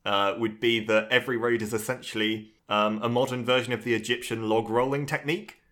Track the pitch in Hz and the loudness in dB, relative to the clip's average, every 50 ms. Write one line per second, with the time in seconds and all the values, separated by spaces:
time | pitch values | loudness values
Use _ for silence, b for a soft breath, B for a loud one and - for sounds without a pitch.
0 | - 101 101 98 101 98 95 113 117 110 107 110 123 117 117 113 107 110 107 107 | -2 0 2 4 4 2 0 0 -2 -4 -2 0 2 2 2 2 2 2 2 2
1 | 107 - 127 127 123 131 120 113 117 120 120 110 107 107 117 110 - - 127 123 | 4 4 2 2 2 2 -4 -2 0 0 0 0 0 -2 -4 -4 -2 -4 -6 -6
2 | - - - 110 107 107 110 107 107 - _ _ _ - 107 104 104 107 107 107 | -6 -8 -4 -2 0 0 0 -2 -6 -12 _ _ _ -2 0 2 2 2 0 0
3 | 117 117 120 123 131 123 123 123 113 127 127 127 117 120 120 110 - 120 117 110 | -2 0 2 2 0 0 -2 -4 0 2 2 2 2 0 -4 -2 0 0 0 0
4 | 107 117 120 - - - 117 113 110 107 110 113 110 107 113 120 127 135 139 143 | 0 -2 -2 -2 -2 -6 -6 -4 -2 0 0 0 0 2 0 0 0 0 0 -4
5 | 147 139 156 - - 143 170 208 214 - - _ B B | -4 -4 -4 -4 -2 -2 -4 -4 -4 -10 -20 _ B B